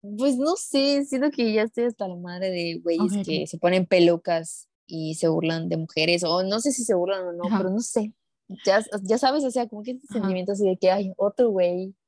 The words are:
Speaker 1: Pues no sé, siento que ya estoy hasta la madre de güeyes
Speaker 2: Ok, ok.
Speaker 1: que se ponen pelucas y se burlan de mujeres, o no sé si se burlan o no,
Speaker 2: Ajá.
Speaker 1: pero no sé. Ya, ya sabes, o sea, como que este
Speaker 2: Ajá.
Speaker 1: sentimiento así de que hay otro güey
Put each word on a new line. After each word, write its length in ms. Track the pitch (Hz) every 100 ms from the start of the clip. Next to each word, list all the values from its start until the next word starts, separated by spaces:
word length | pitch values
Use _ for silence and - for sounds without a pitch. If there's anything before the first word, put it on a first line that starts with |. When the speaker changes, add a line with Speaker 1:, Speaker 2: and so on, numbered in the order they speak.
Speaker 1:
Pues 340 | 202 208 269 247
no 200 | 294 370
sé, 480 | - 277 277 285
siento 260 | 285 262 294
que 220 | 285 226
ya 80 | 214
estoy 220 | 220 -
hasta 240 | 240 226 190
la 80 | 180
madre 340 | 175 180 190
de 300 | 180 170 165
güeyes 300 | 170 165 202
Speaker 2:
Ok, 60 | 202
ok. 40 |
Speaker 1:
que 220 | 175 185 147
se 120 | 165
ponen 280 | 180 185 180
pelucas 800 | 185 170 170 - 165 165 - - _ _
y 280 | 165 160
se 140 | 160 165
burlan 400 | 160 160 165 170
de 80 | 165
mujeres, 480 | 160 - 160 175
o 180 | 175 175
no 180 | 190 214
sé 120 | 277
si 120 | 254
se 100 | 226
burlan 320 | 185 180 196 180
o 40 |
no, 120 | 170 185
Speaker 2:
Ajá. 120 | 208
Speaker 1:
pero 120 | 190
no 100 | 202
sé. 320 | 240 233 214 - _ _ _ 190 -
Ya, 180 | 196 220 208
ya 140 | 190 233
sabes, 280 | 262 294
o 60 | 269
sea, 180 | 247 233
como 140 | 208
que 100 | 214
este 140 | 254 -
Speaker 2:
Ajá. 80 | 233
Speaker 1:
sentimiento 340 | 196 185 185
así 120 | 202 202
de 80 | 185
que 140 | 185
hay 220 | 190 190 185
otro 340 | 202 - 240
güey 440 | 190 180 180 190 190